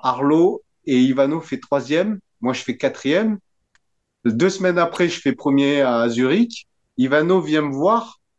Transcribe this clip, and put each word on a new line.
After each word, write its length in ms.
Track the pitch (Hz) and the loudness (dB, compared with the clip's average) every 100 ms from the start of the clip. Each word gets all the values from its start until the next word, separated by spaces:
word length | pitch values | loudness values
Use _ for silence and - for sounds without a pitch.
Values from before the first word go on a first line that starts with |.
Arlo, 600 | 131 123 139 160 180 - _ _ - | -4 0 2 4 2 0 _ _ -2
et 120 | 127 | 2
Ivano 420 | 131 131 139 160 | 2 2 0 0
fait 180 | 156 131 | -6 -12
troisième. 580 | - 139 123 156 196 202 _ _ | -4 -4 -2 -2 -2 -6 _ _
Moi, 120 | 120 | -6
je 100 | 123 | -6
fais 140 | - 123 | -6 -4
quatrième. 640 | 139 - 135 165 220 208 _ _ _ _ _ _ _ _ | -4 -4 -2 0 0 -4 _ _ _ _ _ _ _ _
Deux 260 | 120 110 180 | -4 0 0
semaines 280 | 190 180 175 | 0 -2 0
après, 300 | 170 - 175 | -2 0 -2
je 120 | - | 0
fais 120 | 139 | -4
premier 500 | 123 147 139 139 143 | -2 0 2 2 2
à 260 | 131 117 117 | 2 2 0
Zurich. 580 | 117 127 180 233 - - _ _ - | 0 0 2 0 -2 -18 _ _ -2
Ivano 440 | 127 147 165 185 | 2 2 2 0
vient 220 | 151 156 | 2 -2
me 100 | 147 | -2
voir 480 | 135 170 233 226 - _ | 0 0 0 -2 -18 _